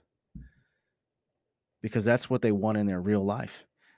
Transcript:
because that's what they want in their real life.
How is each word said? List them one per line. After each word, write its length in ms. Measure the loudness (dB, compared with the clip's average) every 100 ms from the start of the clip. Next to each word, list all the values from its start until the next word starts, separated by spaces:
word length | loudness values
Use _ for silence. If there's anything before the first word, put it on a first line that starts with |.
| _ _ _ -20 -20 _ _ _ _ _ _ _ _ _ _ _ _ -12
because 220 | -4 0
that's 260 | 2 2 2
what 120 | 0
they 100 | 2
want 260 | 2 2 0
in 80 | 0
their 140 | 0
real 240 | 0 0
life. 420 | 0 -4 -8 -14 -20 _ _